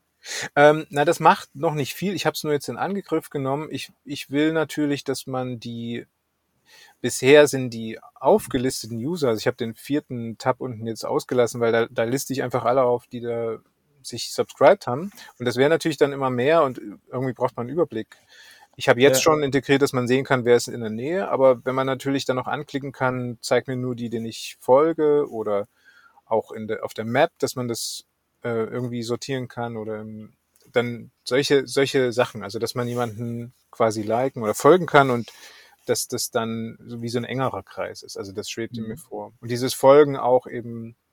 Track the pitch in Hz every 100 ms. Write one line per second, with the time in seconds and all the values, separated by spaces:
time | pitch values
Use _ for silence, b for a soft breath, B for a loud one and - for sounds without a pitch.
0 | _ _ B B B - 147 156 - 143
1 | 151 165 160 196 - 139 160 151 131 -
2 | 185 180 156 - 156 147 - 117 143 202
3 | - 160 - 147 131 139 160 - - _
4 | - 143 - 139 156 160 151 - 147 139
5 | - 131 - 131 127 123 120 117 117 117
6 | - _ _ _ _ _ b b b b
7 | 127 - 131 147 147 135 127 113 113 110
8 | - - 135 214 - 135 127 - 110 117
9 | 127 175 135 110 - - 113 110 - 143
10 | - 123 117 104 131 127 131 110 113 110
11 | - 135 - 123 117 123 117 117 117 120
12 | 117 135 - 135 127 123 117 135 123 120
13 | - 123 120 117 113 110 _ _ _ _
14 | - 117 - - 117 - 139 202 - 127
15 | 196 - B B 123 117 143 165 170 147
16 | 143 139 135 123 131 165 139 120 107 95
17 | _ 131 131 120 123 - 120 151 156 110
18 | 107 _ _ b b b b - - 120
19 | 135 131 165 151 143 135 - 139 139 127
20 | 120 131 139 131 117 120 - 120 110 110
21 | 135 185 202 127 135 123 127 131 135 131
22 | 139 139 - 127 123 127 151 139 139 -
23 | 131 127 123 120 - 123 - 127 127 117
24 | 120 117 226 - - - - 127 165 160
25 | 151 147 143 110 107 101 104 b b b
26 | b b - 110 - 113 107 110 107 -
27 | 110 127 170 - 127 - 123 113 - -
28 | - _ _ _ 120 117 110 123 123 120
29 | 113 120 - 131 123 - 117 113 107 107
30 | 110 107 107 _ _ _ _ 123 120 117
31 | - _ - 127 139 143 123 139 135 139
32 | 123 117 117 110 98 107 113 127 120 120
33 | 120 104 120 117 120 _ _ - 113 107
34 | 104 113 135 131 107 107 143 180 165 147
35 | 139 120 107 B B B B B - 120
36 | - 123 - 120 113 113 113 - 117 120
37 | 117 120 117 123 127 98 - - 92 95
38 | - - 101 98 98 - 113 117 110 110
39 | - 104 104 _ 117 120 127 - 135 143
40 | 147 135 120 127 - 123 117 117 113 -
41 | _